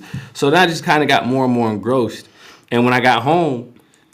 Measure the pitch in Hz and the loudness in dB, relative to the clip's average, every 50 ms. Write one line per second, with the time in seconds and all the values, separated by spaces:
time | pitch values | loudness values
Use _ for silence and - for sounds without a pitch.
0 | - - - - - - - - 147 139 156 180 185 170 160 143 - 180 151 151 | -14 -14 -14 -14 -14 -14 -8 -2 0 2 2 2 2 2 -2 -4 -2 0 0 0
1 | 147 131 139 107 - 117 131 135 131 127 120 120 117 113 107 101 92 113 131 135 | 2 2 0 0 0 0 -2 0 0 0 0 0 0 -2 -2 -4 -4 -2 0 0
2 | 117 107 - - - - _ - - - - - _ - 123 120 120 123 123 123 | 0 -2 -6 -12 -20 -20 _ -20 -20 -20 -20 -20 _ -4 0 0 2 2 2 2
3 | 120 127 120 113 117 139 165 175 170 147 131 120 120 - - - _ _ _ _ | 2 2 2 2 2 0 0 0 0 -2 -4 -6 -10 -14 -20 -20 _ _ _ _
4 | _ _ | _ _